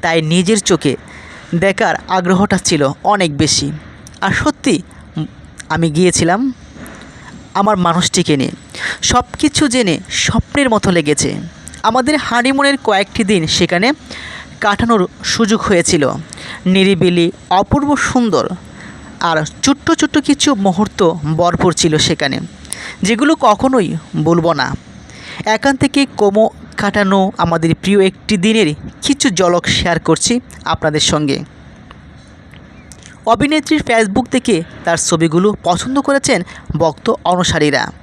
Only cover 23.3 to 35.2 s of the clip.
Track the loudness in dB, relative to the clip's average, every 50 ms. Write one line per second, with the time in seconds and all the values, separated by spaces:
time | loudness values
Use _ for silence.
23.3 | 2 2 4 2 2 4 2 2 2 2 0 0 -4 -6 -10 -8 -4 -2 0 2
24.3 | 2 2 2 2 0 0 -2 -4 -4 -8 -12 -14 -20 -20 -20 -20 -20 -20 -18 -18
25.3 | -14 -8 -2 -2 -2 0 2 0 2 2 0 0 2 0 0 0 0 0 0 2
26.3 | 4 4 2 2 0 -8 -20 -16 -8 -4 -4 -2 0 0 0 2 2 2 2 0
27.3 | 0 -2 -2 0 0 0 2 0 0 0 0 0 2 4 4 2 0 -4 -4 -2
28.3 | -2 0 2 2 4 4 2 2 0 -4 -10 -16 -16 -10 -2 -2 -2 0 0 -2
29.3 | 0 2 2 2 2 2 0 0 -2 0 0 0 0 -2 2 0 0 0 2 -2
30.3 | -2 -2 -4 -8 -20 -12 -6 -6 -6 -2 -2 -2 0 0 0 0 0 0 0 0
31.3 | -2 -4 -6 -12 -16 -20 -20 -20 -20 -20 -20 -20 -20 -20 -20 -20 -20 -20 -20 -20
32.3 | -20 -20 -20 -20 -20 -20 -20 -20 -20 -20 -20 -20 -20 -20 -20 -20 -20 -10 0 0
33.3 | 2 2 2 2 2 0 2 2 0 0 0 2 2 2 2 2 0 -2 -2 0
34.3 | -2 -2 0 2 0 0 0 -4 -14 -8 -2 -2 -2 -2 0 0 0 2